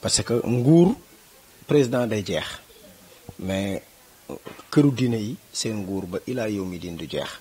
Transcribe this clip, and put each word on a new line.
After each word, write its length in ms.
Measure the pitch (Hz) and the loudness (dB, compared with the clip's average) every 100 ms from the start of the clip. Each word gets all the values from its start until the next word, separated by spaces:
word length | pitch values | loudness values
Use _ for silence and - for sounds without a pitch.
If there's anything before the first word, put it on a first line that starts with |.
Parce 220 | 101 - | 0 -2
que 180 | 104 117 - | 0 0 0
nguur 480 | 123 123 165 175 254 - - - - - - - | 2 6 8 8 4 -8 -20 -20 -20 -20 -20 0
président 400 | 147 127 127 120 | 2 4 2 0
day 180 | 107 | -2
jeex. 220 | 95 82 - - - - - - - - - - | -2 -4 -4 -12 -18 -20 -20 -20 -20 -20 -20 -10
Mais 440 | 92 95 98 95 - - - - - - - - - | -4 -4 -2 -6 -10 -20 -20 -20 -16 -14 -14 -20 0
këru 200 | 170 143 | 4 4
diine 240 | 123 127 113 | 4 0 0
yi 160 | 104 156 - | -4 -8 -12
seen 240 | - 123 110 | -8 -6 -6
nguur 220 | 95 98 92 | -4 -6 -4
ba 120 | 92 - | -8 -6
ilaa 220 | 127 110 | -4 -4
yawmi 300 | 104 92 90 | -4 -4 -8
diin 180 | 87 82 | -10 -10
du 100 | 80 | -8
jeex. 220 | 73 69 - | -6 -8 -12